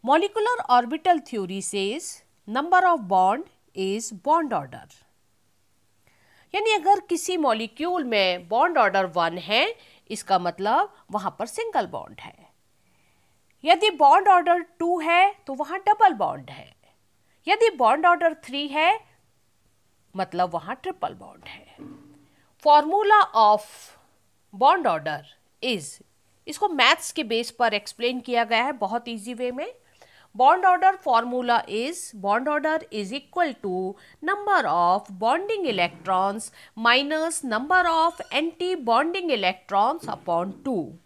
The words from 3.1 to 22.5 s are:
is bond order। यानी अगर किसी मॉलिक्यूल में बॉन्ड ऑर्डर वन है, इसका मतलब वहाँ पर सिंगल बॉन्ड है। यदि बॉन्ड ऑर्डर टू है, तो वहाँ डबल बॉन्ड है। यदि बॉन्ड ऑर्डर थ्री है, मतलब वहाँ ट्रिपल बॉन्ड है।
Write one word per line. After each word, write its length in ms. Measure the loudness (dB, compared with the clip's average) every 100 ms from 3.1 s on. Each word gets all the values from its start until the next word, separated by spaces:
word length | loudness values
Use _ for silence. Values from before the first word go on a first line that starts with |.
| 2 2 0 -6 _ _ -8
is 360 | -6 -4 -8 -10 0
bond 260 | 0 0
order। 340 | -4 -6 -16 -20 _ _ _ _ _ _ _ _ _ _ _ _ _ _ _ _ -4
यानी 180 | 0
अगर 260 | 0 4 2
किसी 380 | 2 -6 -4 -2
मॉलिक्यूल 640 | 0 0 -4 -6 -4 -4
में 440 | -2 0 0 -2 -4
बॉन्ड 300 | 0 2 2
ऑर्डर 280 | 2 2 -2
वन 320 | -2 -2 -4
है, 380 | -4 -2 -2 -4 -18 _ _
इसका 280 | -14 -2 0
मतलब 540 | 0 -4 0 0 -2 _ _
वहाँ 240 | -6 -6 -8
पर 60 | -10
सिंगल 420 | -8 -4 -4 -4
बॉन्ड 320 | -8 -14 -20
है। 300 | -20 -20 _ _ _ _ _ _ _ _ _ _ _ _ 0
यदि 240 | 2 2
बॉन्ड 380 | 4 6 6 6
ऑर्डर 340 | 4 4 0
टू 380 | -2 _ -2 -2
है, 360 | 2 4 2 0 -14
तो 60 |
वहाँ 260 | -10 -8 -4
डबल 340 | 0 4 4
बॉन्ड 360 | 2 -6 -6 -14
है। 260 | -20 -20 _ _ _ _ _ _ _ -2
यदि 220 | 2 2
बॉन्ड 360 | 4 2 4 4
ऑर्डर 280 | 4 2
थ्री 340 | -2 -12 -10 -6
है, 320 | 0 0 0 _ _ _ _ _ _ _ _ _ _ _ -8
मतलब 340 | -6 -2 -2
वहाँ 260 | -2 -8 -10
ट्रिपल 380 | -10 -8 -8
बॉन्ड 320 | -10 -20 -20 -20
है। 300 | -20 -20 -20 -20 -20 -20 _ _ _ _